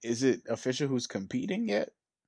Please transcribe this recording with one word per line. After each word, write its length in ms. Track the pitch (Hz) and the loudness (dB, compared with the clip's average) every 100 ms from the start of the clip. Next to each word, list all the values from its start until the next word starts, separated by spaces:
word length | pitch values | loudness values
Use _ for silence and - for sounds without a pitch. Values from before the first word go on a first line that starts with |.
is 180 | 117 117 | -4 2
it 200 | 131 98 - | 4 4 0
official 380 | 113 127 127 139 | -2 -2 0 0
who's 220 | 127 - | 0 -2
competing 600 | 101 98 123 196 196 220 | -6 -4 -2 -2 -2 0
yet? 220 | 202 - - _ _ | 0 -2 -8 _ _